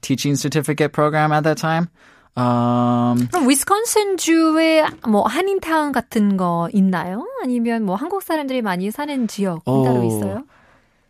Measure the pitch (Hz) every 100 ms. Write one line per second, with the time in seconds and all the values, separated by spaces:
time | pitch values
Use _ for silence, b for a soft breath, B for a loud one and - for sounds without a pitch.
0 | - 131 143 139 147 156 147 147 147 -
1 | 151 156 151 151 156 151 160 160 175 _
2 | b b b - 123 120 120 120 120 120
3 | 120 123 123 359 254 277 - 403 466 440
4 | 403 370 320 330 320 320 320 320 302 -
5 | 240 208 214 269 392 392 320 320 294 262
6 | - 220 202 190 180 170 170 202 190 180
7 | 175 196 403 539 277 247 233 233 202 196
8 | 320 392 - 311 277 262 214 180 196 220
9 | 294 277 220 - 196 165 - 135 131 127
10 | 117 107 98 104 285 b b b b b